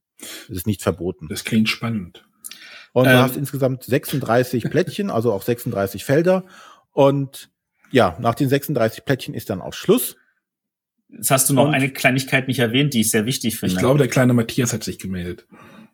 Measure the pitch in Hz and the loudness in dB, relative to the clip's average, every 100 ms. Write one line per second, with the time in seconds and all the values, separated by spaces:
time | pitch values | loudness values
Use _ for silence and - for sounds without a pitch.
0 | _ _ - - - 95 110 101 104 90 | _ _ -18 -18 -14 -10 -6 -4 -2 -4
1 | 87 - 76 101 - 113 110 - 120 110 | -4 -8 -10 -10 -2 0 0 -2 -4 -6
2 | 90 - _ _ - - - - - 123 | -8 -16 _ _ -20 -20 -20 -20 -4 2
3 | 127 123 127 143 139 139 135 131 - 135 | 6 6 4 0 -6 -2 -2 -2 -2 -2
4 | - 143 117 117 127 127 160 147 185 - | -2 -4 0 2 2 -2 -2 -2 -2 -4
5 | 202 - 120 98 - 120 120 98 98 98 | -4 -2 0 -2 -2 -4 -4 -2 -2 -4
6 | - 143 170 190 185 - - - _ - | 0 2 4 2 -2 -18 -20 -20 _ 4
7 | 139 139 135 - - _ _ _ _ 127 | 4 4 -4 -10 -20 _ _ _ _ 4
8 | 98 85 117 - 139 139 - 135 113 - | 4 2 -2 0 2 0 0 0 0 -2
9 | - 135 - 123 - 95 - - - 240 | -4 -4 -4 -10 -6 -8 -8 -6 2 2
10 | - - _ _ _ _ _ _ _ _ | 0 -10 _ _ _ _ _ _ _ _
11 | _ - - 135 - 135 143 143 139 - | _ -8 0 0 2 2 2 2 0 0
12 | 135 131 - 135 131 127 117 127 147 113 | 0 0 0 -2 0 0 0 2 2 2
13 | 104 113 107 139 113 - - 90 123 143 | 2 2 0 -2 -4 -4 -2 0 2 4
14 | 127 139 127 120 113 - 117 110 - 90 | 4 4 4 4 0 0 -2 -2 -6 -10
15 | 95 92 87 87 - - - - - | -8 -8 -8 -10 -14 -20 -20 -20 -20